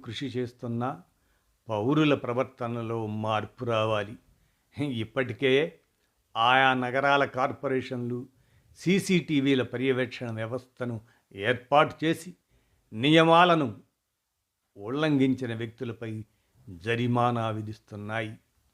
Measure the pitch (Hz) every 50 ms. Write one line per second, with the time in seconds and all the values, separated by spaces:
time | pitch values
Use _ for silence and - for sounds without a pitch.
0 | - 120 107 - 143 131 110 123 123 120 - - - 120 117 117 123 131 156 170
1 | 180 _ _ _ _ _ _ _ _ _ _ _ _ - 110 104 104 127 147 151
2 | 156 151 139 123 - 120 120 120 131 120 - - 123 117 120 120 113 110 113 113
3 | 110 107 107 107 107 110 110 107 104 107 _ - 127 117 117 110 110 110 110 104
4 | 104 101 120 - _ _ _ _ _ _ _ _ _ _ - - 143 147 127 113
5 | 110 110 - 139 131 117 107 - 139 131 131 139 156 170 - _ _ _ _ _
6 | _ _ _ _ _ _ - 113 117 123 127 131 135 131 131 127 127 123 120 135
7 | 135 139 143 139 139 - - 127 127 135 117 - - 135 131 131 127 - 131 123
8 | 123 120 123 123 131 - _ _ _ _ _ _ _ _ _ - - 170 185 202
9 | 196 - 190 175 131 - 160 139 135 139 139 127 120 117 - 120 127 135 127 123
10 | 127 120 - - 127 120 110 110 113 110 123 127 120 _ _ - 123 120 117 110
11 | - _ _ _ _ _ - 98 98 110 127 - - - 143 147 156 143 - -
12 | 151 160 165 160 - 185 175 _ _ _ _ _ _ _ _ _ _ - 107 110
13 | 120 147 156 165 160 165 165 165 180 180 170 160 147 113 104 - - _ _ _
14 | _ _ _ _ _ _ _ _ _ _ _ _ _ _ - 101 101 107 127 147
15 | 156 156 147 135 131 135 131 123 131 117 113 110 117 113 - - 131 117 110 -
16 | 117 113 110 110 107 _ _ _ _ _ _ _ - - 92 85 87 113 117 120
17 | 123 120 120 123 120 120 120 117 113 113 110 107 107 107 110 - _ - 107 101
18 | 104 104 110 113 113 107 107 90 _ _ _ _ _ _